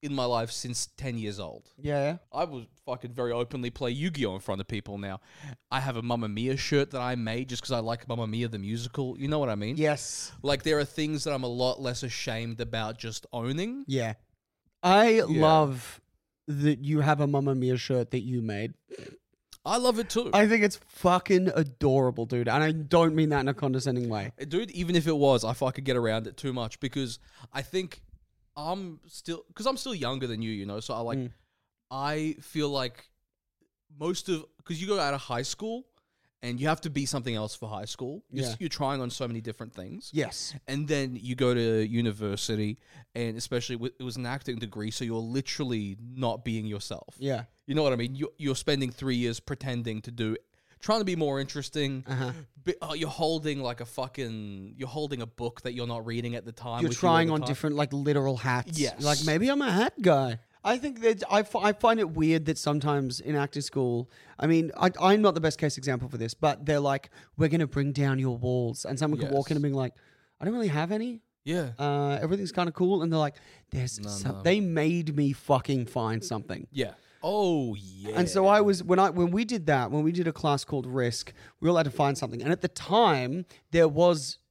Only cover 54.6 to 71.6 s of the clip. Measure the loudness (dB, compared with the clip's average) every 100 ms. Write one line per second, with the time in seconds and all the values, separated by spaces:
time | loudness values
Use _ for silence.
54.6 | -14 -10 -8 -4 -4 -4 -8 -6 -8 -6
55.6 | -10 -6 -6 -6 -4 -4 -4 -6 -10 -12
56.6 | -8 -2 -2 2 4 6 4 0 -2 -2
57.6 | -2 0 -2 0 2 2 2 0 0 0
58.6 | -2 -2 -2 0 0 2 2 2 2 2
59.6 | 2 2 2 2 4 6 4 -4 _ _
60.6 | 0 0 0 2 4 4 4 2 2 2
61.6 | 2 4 4 4 2 2 4 4 2 -2
62.6 | 0 0 2 0 0 -4 -2 0 0 -4
63.6 | -4 0 0 0 -4 -12 -20 -2 4 4
64.6 | 2 2 0 4 6 8 6 4 0 2
65.6 | -2 -2 -2 -2 -2 -4 -6 0 0 0
66.6 | 0 2 2 0 -4 -20 -20 0 2 4
67.6 | 2 0 0 2 2 2 0 0 0 0
68.6 | 0 -4 -6 -2 0 0 0 0 0 0
69.6 | 0 0 -2 -6 _ _ _ _ -4 0
70.6 | 0 0 0 -2 -4 -8 _ _ -4 -4